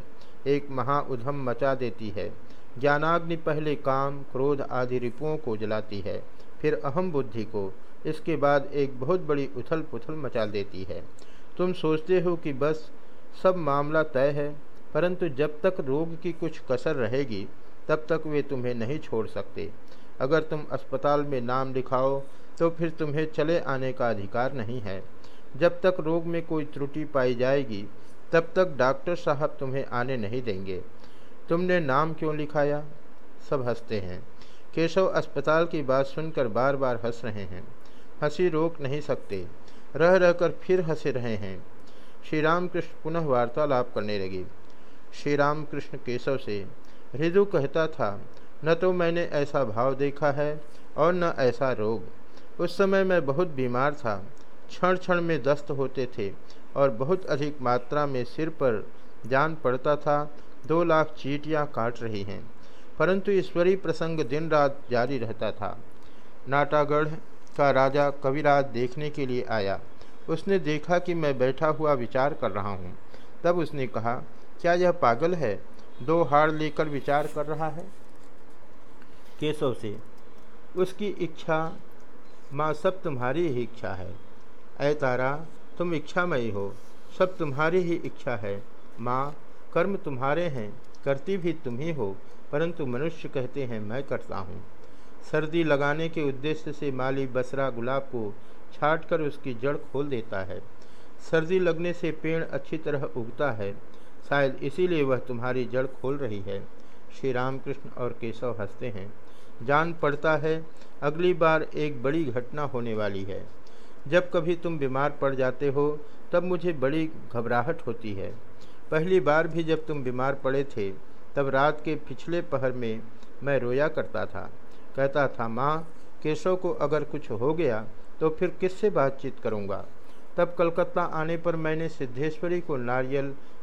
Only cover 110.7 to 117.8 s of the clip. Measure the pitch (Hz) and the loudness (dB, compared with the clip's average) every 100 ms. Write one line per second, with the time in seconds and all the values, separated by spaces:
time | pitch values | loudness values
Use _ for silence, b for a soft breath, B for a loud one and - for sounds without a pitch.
110.7 | B B B 143 156 180 165 160 160 - | B B B -2 2 2 4 4 4 2
111.7 | 151 151 135 127 160 147 120 120 147 139 | -2 -2 0 0 0 0 -2 -2 -2 -2
112.7 | 123 120 107 104 98 98 95 - - B | -2 0 0 0 0 -2 -2 -4 -4 B
113.7 | B B B 139 170 175 180 160 170 170 | B B B 2 2 4 0 2 0 0
114.7 | 160 135 131 143 143 139 135 127 127 143 | 0 0 2 0 2 0 2 0 2 0
115.7 | 135 147 151 B B - 175 180 175 180 | 2 0 0 B B 0 0 2 0 0
116.7 | 151 131 160 160 - 110 117 113 120 127 | 0 0 0 0 -2 -4 -2 0 2 2
117.7 | 165 | -2